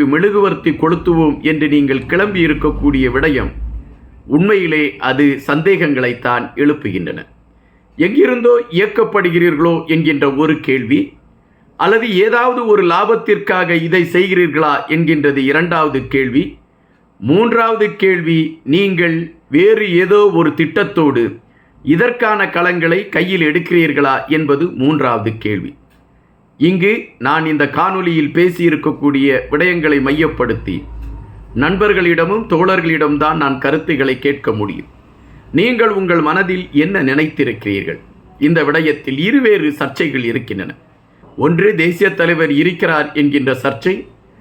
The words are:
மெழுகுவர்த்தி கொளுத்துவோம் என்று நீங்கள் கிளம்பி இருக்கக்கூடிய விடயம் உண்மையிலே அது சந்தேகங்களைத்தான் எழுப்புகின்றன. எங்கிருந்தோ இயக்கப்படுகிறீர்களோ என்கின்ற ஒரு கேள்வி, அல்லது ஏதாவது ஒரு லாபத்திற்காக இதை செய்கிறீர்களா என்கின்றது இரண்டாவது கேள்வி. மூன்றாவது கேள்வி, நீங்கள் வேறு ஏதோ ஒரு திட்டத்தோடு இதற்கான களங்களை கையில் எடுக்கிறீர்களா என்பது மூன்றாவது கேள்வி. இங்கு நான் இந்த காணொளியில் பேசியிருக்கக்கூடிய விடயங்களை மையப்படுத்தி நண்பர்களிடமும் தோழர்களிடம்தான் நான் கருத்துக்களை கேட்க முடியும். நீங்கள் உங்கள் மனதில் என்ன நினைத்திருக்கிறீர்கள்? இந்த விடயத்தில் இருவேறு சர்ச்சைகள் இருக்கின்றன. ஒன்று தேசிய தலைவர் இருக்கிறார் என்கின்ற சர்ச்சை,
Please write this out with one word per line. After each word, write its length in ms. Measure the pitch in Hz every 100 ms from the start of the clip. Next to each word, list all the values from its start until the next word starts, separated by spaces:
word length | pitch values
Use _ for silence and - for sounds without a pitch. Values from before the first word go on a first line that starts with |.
| 143
மெழுகுவர்த்தி 640 | 151 202 202 196 - 165
கொளுத்துவோம் 640 | - 160 165 180 165 156 135
என்று 260 | 151 156 151
நீங்கள் 380 | 147 139 135 -
கிளம்பி 340 | 175 208 185
இருக்கக்கூடிய 600 | 165 147 156 - 143 135 127
விடயம் 400 | 127 156 131 95 - - - - - - - -
உண்மையிலே 560 | 147 196 202 170 156 147 -
அது 260 | 127 135 143 135
சந்தேகங்களைத்தான் 1040 | - 147 170 185 160 131 123 123 123 120 117 -
எழுப்புகின்றன. 640 | 143 147 110 92 82 80 - _ _ _ _ _ _ -
எங்கிருந்தோ 580 | 180 269 381 240 233 240 233
இயக்கப்படுகிறீர்களோ 1040 | 170 202 220 220 202 180 170 170 151 170 165 -
என்கின்ற 380 | 160 156 143 143 135
ஒரு 200 | 156 156
கேள்வி, 420 | - 131 113 139 294 - _ _ _ _ _ -
அல்லது 280 | 175 226 233 180
ஏதாவது 440 | 214 240 254 247 233
ஒரு 180 | 202
லாபத்திற்காக 880 | 180 170 214 226 - 208 - 185 170 170
இதை 240 | 165 180 165
செய்கிறீர்களா 640 | 175 196 180 170 143 156 139 -
என்கின்றது 540 | 156 160 156 147 139
இரண்டாவது 560 | 135 151 170 165 156 135 -
கேள்வி. 380 | 135 127 131 156 - _ _ _ _ _ -
மூன்றாவது 680 | 113 180 233 233 226 220 214 -
கேள்வி, 440 | 190 180 160 165 156 - 127
நீங்கள் 520 | 165 202 175 175 165 165 - -
வேறு 360 | 143 196 220 208 170
ஏதோ 260 | 180 208 208
ஒரு 180 | 165 156
திட்டத்தோடு 720 | - 156 - 196 - 151 120 113 110 _ _ _ _ 123
இதற்கான 560 | 165 247 240 220 208 190
களங்களை 480 | 175 180 175 165 180 208
கையில் 340 | 160 180 185 156
எடுக்கிறீர்களா 680 | 170 170 175 160 139 139 131 -
என்பது 380 | 156 151 139 180
மூன்றாவது 600 | - 135 156 131 113 107 110
கேள்வி. 340 | 104 104 62 - _ _ _ _ _ _ _ -
இங்கு 320 | 156 185 196 226 - -
நான் 260 | 123 156 160
இந்த 180 | 151 143
காணொளியில் 640 | 147 185 190 175 165 143
பேசியிருக்கக்கூடிய 1040 | 151 180 170 170 151 156 151 143 139 139 127 -
விடயங்களை 520 | 147 180 175 156 143
மையப்படுத்தி 720 | 135 151 156 156 120 113 - 87 - - - - - - - 113
நண்பர்களிடமும் 880 | 147 190 208 190 175 165 165 214 220
தோழர்களிடம்தான் 920 | 160 185 190 165 160 151 143 151 160
நான் 200 | 143 131
கருத்துக்களை 560 | 139 156 165 143 135 127
கேட்க 340 | 143 143 -
முடியும். 380 | 107 104 - - - - - - - -
நீங்கள் 420 | 147 226 233 226
உங்கள் 280 | 196 185 170
மனதில் 440 | 151 180 185 185 180
என்ன 320 | 143 160 196
நினைத்திருக்கிறீர்கள்? 960 | 131 139 156 156 127 104 101 98 85 78 - - - -
இந்த 200 | 143 165
விடயத்தில் 560 | 143 156 156 147 - 135
இருவேறு 500 | 185 277 233 202 151
சர்ச்சைகள் 540 | 147 139 - 165 135 117
இருக்கின்றன. 460 | 120 117 98 90 - _ _ _ _ - -
ஒன்று 300 | 139 165 202 185
தேசிய 320 | 165 170 196
தலைவர் 400 | - 170 160 160
இருக்கிறார் 580 | 143 170 175 175 156 147
என்கின்ற 380 | 151 143 143 131
சர்ச்சை, 420 | 123 135 - 185 208 - - _ _